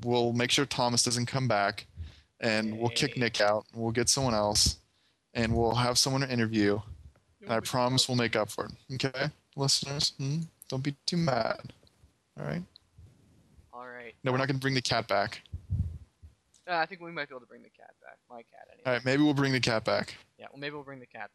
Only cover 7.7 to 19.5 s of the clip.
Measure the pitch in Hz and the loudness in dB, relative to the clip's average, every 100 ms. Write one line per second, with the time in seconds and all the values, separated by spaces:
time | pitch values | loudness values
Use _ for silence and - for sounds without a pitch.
7.7 | 131 123 127 - 123 117 113 104 - - | 0 2 2 2 2 2 2 0 -4 -8
8.7 | - - 131 135 127 147 - _ - 139 | -10 -12 -4 -4 -2 -4 -6 _ -4 0
9.7 | - 139 143 - - 135 156 165 - - | 0 0 -2 -2 -2 -4 -4 -6 -12 -8
10.7 | 135 143 139 - 175 160 120 113 - - | -4 -4 -6 -4 0 0 0 0 -2 -8
11.7 | - _ _ - _ _ - - 170 185 | -18 _ _ -20 _ _ -10 -6 -6 -8
12.7 | - _ - - _ _ _ _ - _ | -18 _ -20 -20 _ _ _ _ -20 _
13.7 | 120 123 123 120 - 131 127 135 135 135 | -16 -14 -14 -16 -6 -2 0 0 0 0
14.7 | 131 - 120 113 101 104 - - - - | 0 2 0 2 2 2 -4 -14 -16 -4
15.7 | - - - - _ - _ _ _ - | -2 -2 -6 -16 _ -20 _ _ _ -4
16.7 | 170 160 185 170 165 143 127 117 120 113 | -2 -2 -4 -12 -10 -10 -12 -18 -20 -20
17.7 | _ - _ 127 - _ 120 - - - | _ -20 _ -20 -20 _ -20 -20 -20 -20
18.7 | - 131 123 127 139 151 139 139 | -8 -2 0 2 4 6 6 2